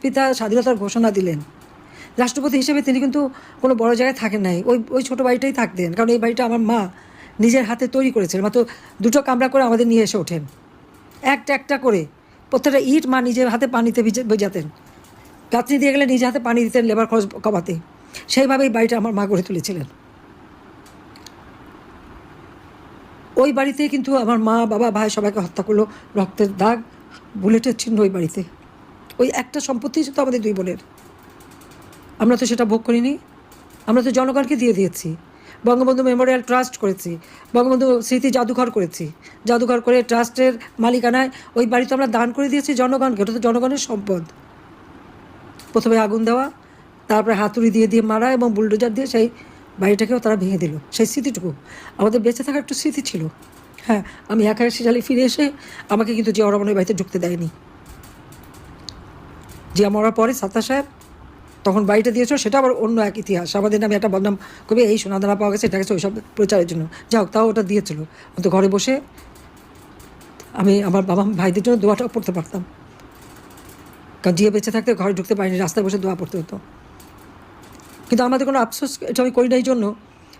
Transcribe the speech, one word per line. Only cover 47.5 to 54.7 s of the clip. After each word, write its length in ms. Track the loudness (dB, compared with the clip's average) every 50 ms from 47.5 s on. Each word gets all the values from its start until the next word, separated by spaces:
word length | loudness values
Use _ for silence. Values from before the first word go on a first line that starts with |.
| 0 2 2 2
দিয়ে 180 | 4 4 2
দিয়ে 140 | 4 4 2
মারা 260 | 2 2 0 2 2 2
এবং 160 | 2 2 2 0 2
বুলডোজার 400 | 0 0 0 2 0 0 0 0
দিয়ে 140 | -4 -4
সেই 220 | 0 2 2 2 0 -2 -10 -20 -20 -20 -20 -20 -20 -6 -2
বাড়িটাকেও 400 | 2 2 2 2 2 0 -2 0
তারা 160 | 0 0 0
ভেঙে 220 | 0 0 -2 -2
দিল। 160 | -2 -2 -4 -6 -8 -12 -10
সেই 140 | -2 0 0
স্মৃতিটুকু 460 | 0 0 -4 -4 -4 -6 -4 -6 -8 -8 -8 -16 -20 -20 -20 -20 -18 -4
আমাদের 220 | -2 0 2 2 2
বেঁচে 220 | 0 0 -2 -2 -6
থাকার 180 | -4 -4 -4
একটু 120 | -4 -6 -8
স্মৃতি 280 | -4 -4 -4 -4 -4
ছিল। 200 | -8 -6 -6 -6 -8 -8 -10 -14 -20 -20 -20 -20 -20 -20 -20 -12 -2
হ্যাঁ, 180 | -2 -2 -2 -2 -8 -16 -20 -8
আমি 160 | -2 0 2 2
একাশি 340 | 2 2 0 0 -2